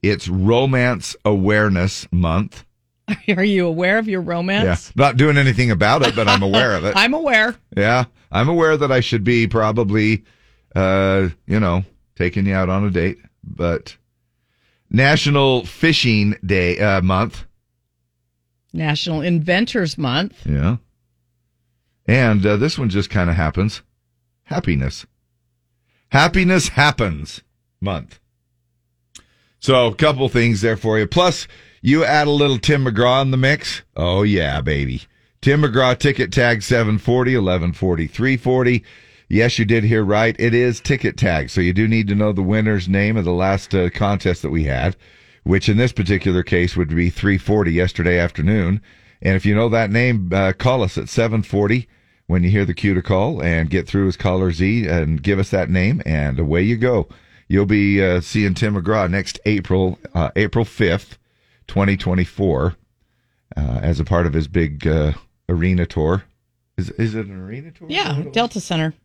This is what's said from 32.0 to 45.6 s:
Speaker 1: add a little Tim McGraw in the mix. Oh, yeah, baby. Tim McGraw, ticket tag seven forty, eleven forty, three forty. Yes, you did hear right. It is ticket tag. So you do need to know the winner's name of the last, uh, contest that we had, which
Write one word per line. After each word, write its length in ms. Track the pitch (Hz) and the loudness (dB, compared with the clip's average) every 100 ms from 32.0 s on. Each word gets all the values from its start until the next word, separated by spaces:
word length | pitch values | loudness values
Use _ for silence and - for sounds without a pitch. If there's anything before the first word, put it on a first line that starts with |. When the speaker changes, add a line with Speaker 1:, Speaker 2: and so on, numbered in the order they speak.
| 160 | 4
Speaker 1:
add 220 | 147 147 | 2 2
a 40 | |
little 280 | 143 143 127 | 2 2 0
Tim 260 | - 147 131 | 0 2 0
McGraw 360 | 107 120 131 | 2 2 2
in 80 | 135 | 2
the 60 | 131 | 2
mix. 440 | 131 147 - - - - | 2 0 -4 -12 -12 -4
Oh, 280 | 85 95 | -2 2
yeah, 380 | 104 98 76 71 | 2 2 0 -2
baby. 420 | 67 73 67 64 - _ _ _ | -2 -2 -2 -6 -12 _ _ _
Tim 200 | - 147 | 0 2
McGraw, 340 | 147 113 131 123 | 2 2 2 2
ticket 340 | 143 135 104 | 0 0 -2
tag 300 | 113 120 117 | 0 2 0
seven 340 | - 123 110 107 | 0 0 2 0
forty, 360 | - 123 123 | 0 0 2
eleven 380 | 127 95 90 85 | 0 0 0 -2
forty, 340 | 80 95 82 80 | -2 -2 -2 -4
three 300 | - 123 131 | -2 -2 0
forty. 460 | 123 127 123 120 - - - _ _ | 0 2 2 0 -4 -20 -20 _ _
Yes, 300 | 104 117 - | 2 2 2
you 60 | 107 | 0
did 180 | 117 | 2
hear 200 | 107 113 | 2 2
right. 320 | 101 104 113 110 | 2 2 0 0
It 140 | 117 | 0
is 260 | 117 123 113 | 2 2 -2
ticket 380 | - 143 113 - | -4 -2 -2 -2
tag. 320 | 101 82 64 | 0 0 -2
So 100 | - | -2
you 140 | 90 | 0
do 140 | 92 110 | 2 2
need 200 | 113 104 | 0 0
to 80 | 101 | 0
know 160 | 107 | 0
the 100 | 98 | 0
winner's 460 | 92 107 107 104 90 | 0 0 0 -2 0
name 300 | 98 104 110 | 0 2 0
of 80 | 87 | 0
the 80 | |
last, 420 | 87 95 98 - 95 | 0 0 -2 -2 -2
uh, 140 | 87 | -2
contest 520 | - 101 101 95 87 | -2 -2 0 -2 -4
that 80 | 76 | -4
we 120 | 80 | -2
had, 320 | 76 65 78 92 - _ _ _ | -2 -2 -2 -4 -14 _ _ _
which 240 | - 95 | -2 0